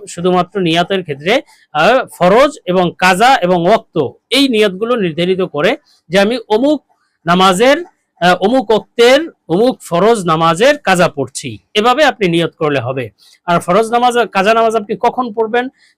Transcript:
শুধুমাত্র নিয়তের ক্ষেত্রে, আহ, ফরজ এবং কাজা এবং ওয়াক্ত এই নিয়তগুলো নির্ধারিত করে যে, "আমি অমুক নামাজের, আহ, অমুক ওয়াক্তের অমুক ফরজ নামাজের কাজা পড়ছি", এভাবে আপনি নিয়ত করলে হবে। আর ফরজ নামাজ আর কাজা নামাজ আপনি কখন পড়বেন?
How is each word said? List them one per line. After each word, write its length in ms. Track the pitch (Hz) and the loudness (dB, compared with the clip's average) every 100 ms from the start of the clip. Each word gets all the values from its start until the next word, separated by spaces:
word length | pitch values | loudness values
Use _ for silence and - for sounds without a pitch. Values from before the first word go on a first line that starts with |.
| 196 | -12
শুধুমাত্র 520 | - 180 180 175 202 | -6 0 0 -2 -4
নিয়তের 400 | 170 170 175 190 | -2 0 -2 -4
ক্ষেত্রে, 400 | 175 139 160 254 - _ _ | -6 -8 -2 -2 -4 _ _
আহ, 320 | 151 175 262 202 - | -2 2 0 -2 -2
ফরজ 320 | 180 220 285 - - | 2 4 2 -2 -4
এবং 260 | 180 175 - | -2 -2 0
কাজা 380 | 185 185 247 262 | 0 2 2 2
এবং 320 | 180 175 170 | 2 0 2
ওয়াক্ত 400 | 220 - 165 120 - - | 0 0 -6 -6 -8 -4
এই 180 | 254 277 | 0 0
নিয়তগুলো 480 | 214 214 185 226 247 | 2 0 0 -4 -2
নির্ধারিত 460 | 180 151 175 185 | -2 -4 -2 -2
করে 360 | 180 147 180 269 _ _ - | -4 -2 -2 -2 _ _ -4
যে, 100 | 185 | -2
"আমি 180 | 202 254 - | 0 -4 -2
অমুক 360 | 220 277 294 _ _ _ _ 165 | 0 0 -2 _ _ _ _ -2
নামাজের, 520 | 180 190 185 254 302 349 _ _ - | 2 2 2 2 2 -4 _ _ -2
আহ, 140 | 175 180 | 0 2
অমুক 340 | 196 262 214 | 2 0 0
ওয়াক্তের 640 | 208 - - 240 285 330 _ - | -4 -4 2 4 4 0 _ -4
অমুক 320 | 170 240 190 - | 0 0 -2 -6
ফরজ 360 | 170 208 233 175 | 0 2 0 0
নামাজের 520 | 160 165 165 262 294 | 0 0 2 0 0
কাজা 320 | - 180 160 | 0 0 0
পড়ছি", 480 | - 131 - 135 107 _ | -2 -8 -8 -14 -16 _
এভাবে 300 | 214 233 247 | -2 0 2
আপনি 240 | 294 - 185 | 0 0 -2
নিয়ত 240 | 165 160 - | 0 -2 -4
করলে 200 | 151 139 | -4 -2
হবে। 300 | 120 135 113 _ _ _ - | -4 -8 -10 _ _ _ -2
আর 140 | 175 | -2
ফরজ 320 | - 190 226 | 0 0 0
নামাজ 260 | 240 247 240 | 0 0 0
আর 100 | 214 | -2
কাজা 260 | 196 196 | -2 -2
নামাজ 220 | 226 226 220 | 0 0 -2
আপনি 200 | 208 214 | -6 -4
কখন 340 | 240 247 247 | -4 -4 -8
পড়বেন? 360 | 214 220 240 262 _ _ | -4 -4 -2 -6 _ _